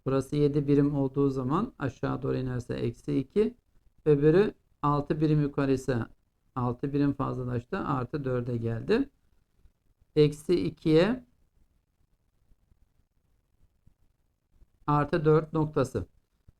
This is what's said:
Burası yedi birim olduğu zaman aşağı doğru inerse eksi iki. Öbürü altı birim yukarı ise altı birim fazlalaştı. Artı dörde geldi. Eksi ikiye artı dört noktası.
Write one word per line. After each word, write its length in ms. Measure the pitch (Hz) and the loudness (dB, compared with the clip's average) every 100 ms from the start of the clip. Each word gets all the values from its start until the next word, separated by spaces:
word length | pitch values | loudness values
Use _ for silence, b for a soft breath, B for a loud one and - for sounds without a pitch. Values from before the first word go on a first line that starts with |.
| - | -4
Burası 300 | 135 135 147 | -4 -2 0
yedi 320 | 147 143 139 | 0 2 2
birim 260 | 143 143 | 2 2
olduğu 360 | 143 135 135 139 | 0 -2 0 0
zaman 420 | 131 127 160 247 - | 0 -2 -2 -2 -6
aşağı 440 | 131 - 135 135 | -8 -6 -6 -4
doğru 140 | 131 131 | -4 -4
inerse 380 | 131 123 - | -4 -6 -6
eksi 440 | 131 123 123 - 143 | -6 -6 -6 -6 -4
iki. 360 | 135 202 226 - _ _ _ _ | -2 0 -2 -2 _ _ _ _
Öbürü 500 | - 143 151 170 214 - _ _ | 2 4 6 6 4 -2 _ _
altı 380 | 147 147 143 156 | -2 0 0 0
birim 220 | 156 151 | 2 2
yukarı 300 | 143 143 139 | 0 0 0
ise 340 | 131 131 120 110 _ _ _ _ | 0 0 -4 -4 _ _ _ _
altı 380 | - 123 120 143 | -6 -4 -4 -4
birim 200 | 143 143 | 0 0
fazlalaştı. 640 | 135 131 127 123 123 - 190 | 0 -4 -6 -6 -6 -6 -8
Artı 460 | 143 139 123 151 | -4 -4 -4 -6
dörde 320 | 131 127 120 120 | -4 -4 -4 -4
geldi. 520 | 113 117 131 220 277 _ _ _ _ _ _ _ _ _ _ - | -4 -4 0 0 -2 _ _ _ _ _ _ _ _ _ _ 2
Eksi 440 | 151 147 - 175 | 2 2 -2 -2
ikiye 640 | 170 - 160 156 190 254 - _ _ _ _ _ _ _ _ _ _ _ _ _ _ _ _ _ _ _ _ _ _ _ _ _ _ _ _ _ _ _ _ _ _ _ - | -2 -4 2 4 4 0 -8 _ _ _ _ _ _ _ _ _ _ _ _ _ _ _ _ _ _ _ _ _ _ _ _ _ _ _ _ _ _ _ _ _ _ _ -2
artı 380 | 147 143 175 | 0 0 0
dört 280 | 151 156 160 | 2 2 2
noktası. 540 | 156 156 151 127 104 95 _ _ _ _ _ | -2 -2 -2 -2 -4 -8 _ _ _ _ _